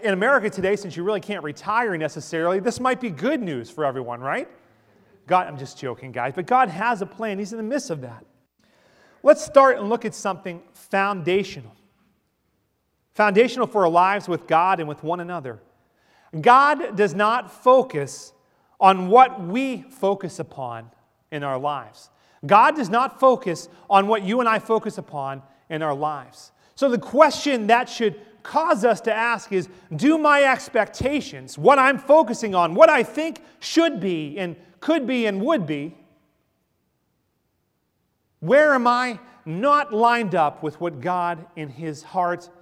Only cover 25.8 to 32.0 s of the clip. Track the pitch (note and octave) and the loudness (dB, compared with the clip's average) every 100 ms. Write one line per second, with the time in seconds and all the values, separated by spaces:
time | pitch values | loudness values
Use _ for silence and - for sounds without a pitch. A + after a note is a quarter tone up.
25.8 | D#3 C#3 D3+ D3 A#2+ - - _ _ - | -4 -2 -4 -6 -14 -20 -20 _ _ -2
26.8 | C4+ A#3+ - B3+ D4+ - C#4+ B3+ G#3 A#3 | 0 0 -2 4 4 4 -2 -2 2 2
27.8 | B3 - A3 D#3+ - _ - D4 E4 C#4 | 0 -2 -4 -4 -18 _ -4 -2 0 2
28.8 | A#3 G#3 A3+ A3 A#3 A3+ - F#3+ D#3 - | 2 0 -2 -2 -2 -4 -4 -4 -4 -14
29.8 | - D3+ C4 D#4+ D4 C#4+ C4+ B3+ - A3+ | -14 -2 2 2 4 4 4 2 -2 -2
30.8 | G3+ - B3+ D4 - C3+ C3 - F3+ C#4 | -2 -2 -4 -4 -6 -14 -16 0 4 6
31.8 | C4 C4+ | 4 2